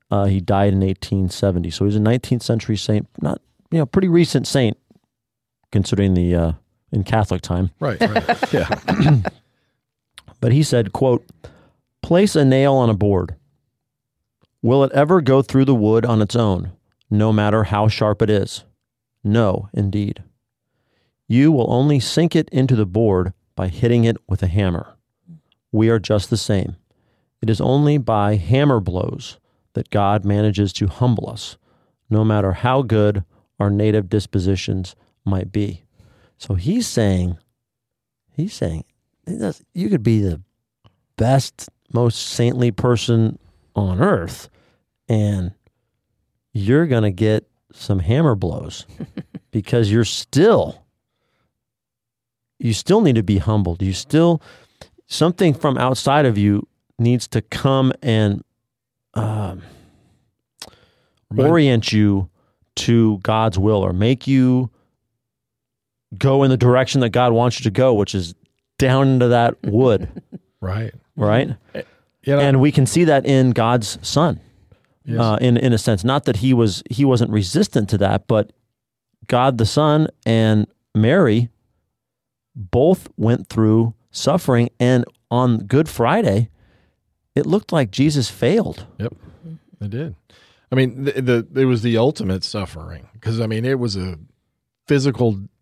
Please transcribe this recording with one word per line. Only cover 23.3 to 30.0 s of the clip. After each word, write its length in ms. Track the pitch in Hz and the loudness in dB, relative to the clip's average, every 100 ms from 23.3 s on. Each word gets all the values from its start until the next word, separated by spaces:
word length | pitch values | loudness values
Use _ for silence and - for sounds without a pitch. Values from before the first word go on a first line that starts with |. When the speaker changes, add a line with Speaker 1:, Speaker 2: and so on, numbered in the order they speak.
| - _ | -8 _
Speaker 1:
by 140 | - 92 | -8 -6
hitting 340 | - 120 120 | -2 0 2
it 140 | 117 104 - | 2 -2 -4
with 140 | 98 | -4
a 60 | 90 | -2
hammer. 480 | 101 95 82 - _ _ _ - - _ _ _ | 0 -2 -4 -8 _ _ _ -20 -20 _ _ _
We 180 | 110 113 | 0 2
are 100 | 113 | 2
just 280 | - 107 - | 0 -2 -2
the 80 | 110 | -4
same. 380 | - 101 - - _ _ _ _ _ - | -2 -2 -4 -10 _ _ _ _ _ -8
It 80 | 110 | -4
is 120 | 110 | -2
only 360 | 127 139 147 147 | 0 2 2 0
by 380 | 117 107 101 | 0 0 0
hammer 460 | 104 82 131 147 117 | 0 0 2 2 0
blows 580 | 90 90 82 - - - _ _ _ | -2 -6 -6 -8 -14 -20 _ _ _
that 160 | 117 - | -10 -4
God 340 | 104 | -2